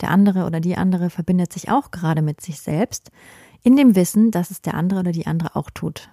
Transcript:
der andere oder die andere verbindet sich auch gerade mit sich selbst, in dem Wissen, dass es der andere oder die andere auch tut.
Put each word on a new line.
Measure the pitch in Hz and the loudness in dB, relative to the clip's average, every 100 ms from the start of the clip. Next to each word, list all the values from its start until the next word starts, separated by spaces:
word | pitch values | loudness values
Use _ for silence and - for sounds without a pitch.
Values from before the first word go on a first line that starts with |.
der | - | 0
andere | 185 202 190 175 | 4 4 2 -2
oder | 165 | -2
die | 170 180 | -2 -2
andere | 190 185 175 | 0 0 -2
verbindet | - 165 180 175 | -4 -2 -2 -2
sich | - - | -6 -4
auch | 240 - | -2 -2
gerade | 175 165 160 | -4 -2 0
mit | 156 151 | -2 -4
sich | - 147 | -10 -12
selbst, | - 156 - - - _ - - - _ | -6 -4 -4 -6 -16 _ -20 -20 -20 _
in | - 269 | 4 6
dem | 269 190 | 6 6
Wissen, | 180 - 226 | 4 4 2
dass | 214 175 | 2 -4
es | 190 | -8
der | - | -8
andere | - 175 190 | -4 -2 -2
oder | 180 | -2
die | 165 160 | -4 -2
andere | 160 165 - | -4 -4 -6
auch | 147 | -8
tut. | - 156 151 - | -8 -10 -10 -16